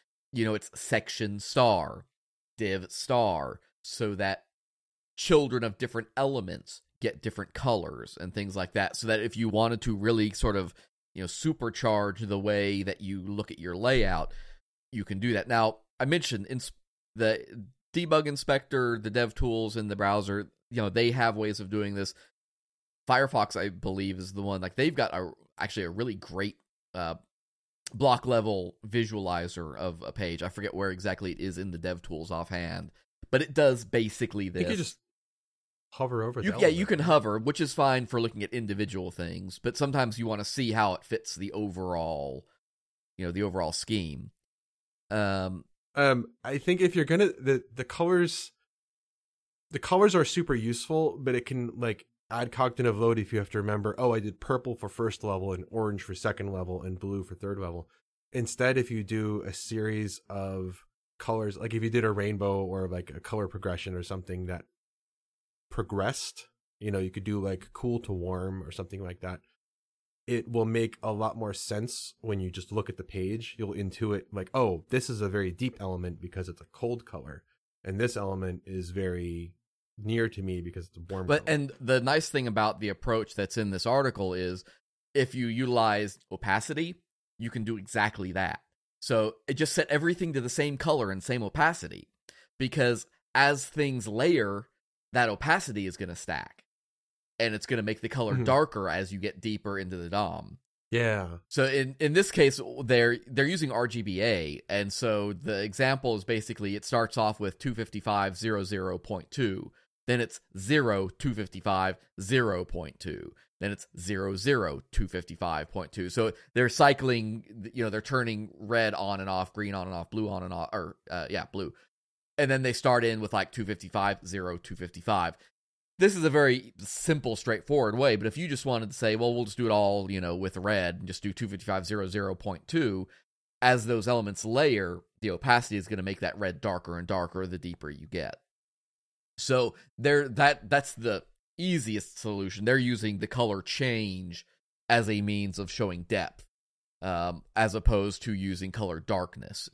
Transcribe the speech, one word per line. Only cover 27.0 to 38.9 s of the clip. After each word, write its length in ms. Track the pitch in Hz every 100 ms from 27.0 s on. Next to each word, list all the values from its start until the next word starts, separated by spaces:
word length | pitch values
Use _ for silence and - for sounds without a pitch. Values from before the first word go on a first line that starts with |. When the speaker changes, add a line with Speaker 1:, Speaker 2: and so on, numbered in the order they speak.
| 82 82 _ _ _ _ _ _ -
Speaker 1:
block 320 | 107 139 120 123
level 520 | 117 107 98 90 - 110
visualizer 880 | 117 110 107 95 87 87 87 80 58
of 240 | 90 85 -
a 80 |
page. 280 | - 90 82
I 60 | 87
forget 260 | - 101
where 160 | 90 98
exactly 440 | 92 98 92 95
it 80 | 82
is 160 | 95 87
in 140 | 98
the 60 | 85
dev 240 | 90 87
tools 300 | - 80 80
offhand, 600 | 82 85 90 85 87 82 - _ _ -
but 120 | 131
it 120 | 147
does 300 | 147 143 123
basically 640 | 110 120 110 - 113 101 95
this. 140 | 87
Speaker 2:
You 60 | -
could 80 | 208
just 200 | 156 - _ _ _ _ _ _ _ _ _
hover 320 | - 127 120
over 180 | 113 120
Speaker 1:
You, 120 | 185
Speaker 2:
the 60 | 113
Speaker 1:
yeah, 80 | 156
you 180 | 165 202
Speaker 2:
element. 20 |
Speaker 1:
can 120 | 208
hover, 400 | 170 151 113 107
which 200 | 120 147
is 140 | 147
fine 320 | - 139 127 120
for 140 | 120
looking 200 | 117 -
at 120 | 101
individual 580 | 120 107 101 104